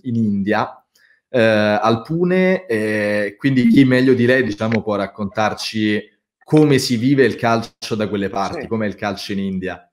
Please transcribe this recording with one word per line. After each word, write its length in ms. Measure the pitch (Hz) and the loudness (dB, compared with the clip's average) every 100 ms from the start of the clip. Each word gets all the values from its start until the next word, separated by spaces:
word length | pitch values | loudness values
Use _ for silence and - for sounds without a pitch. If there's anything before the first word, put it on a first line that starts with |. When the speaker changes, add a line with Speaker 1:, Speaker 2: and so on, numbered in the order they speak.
Speaker 1:
in 140 | 127 117 | -6 -2
India, 680 | 110 101 98 104 127 - _ _ _ _ _ | -2 -2 -2 -2 -2 -8 _ _ _ _ _
eh, 100 | 127 | 0
Alpune, 1300 | 113 107 107 104 110 117 - 165 180 185 185 185 - | 2 2 2 0 0 0 -2 -2 0 2 2 0 -2
eh, 680 | 110 107 107 104 104 101 - | -4 -2 -2 -2 -2 -4 -4
quindi 300 | 139 131 120 | 0 2 4
chi 180 | 139 131 | 6 6
meglio 280 | 127 131 | 4 4
di 120 | 120 120 | 4 4
lei, 180 | 131 | 2
diciamo, 380 | 113 101 110 110 | 0 -4 -2 -2
può 140 | 107 101 | -2 -4
raccontarci 1160 | 98 - 98 - 107 107 - 110 107 104 - _ _ _ | -4 -6 -6 -2 -2 -4 -8 -4 -2 -2 -6 _ _ _
come 360 | - 151 151 131 | 0 4 4 4
si 180 | - 117 | 0 -2
vive 260 | 127 139 | 2 2
il 120 | 117 - | 2 0
calcio 600 | 117 113 - _ - 107 | -2 -2 -4 _ -8 -6
da 140 | 104 | -4
quelle 180 | 101 98 | -4 -4
parti, 360 | 101 95 151 | -4 -6 -8
Speaker 2:
Sì. 40 | 120 | -8
Speaker 1:
com'è 180 | 110 104 | -6 -6
il 100 | 95 | -6
calcio 360 | 104 95 - | -8 -8 -8
in 80 | 98 | -8
India? 500 | 98 92 90 87 _ | -6 -6 -8 -10 _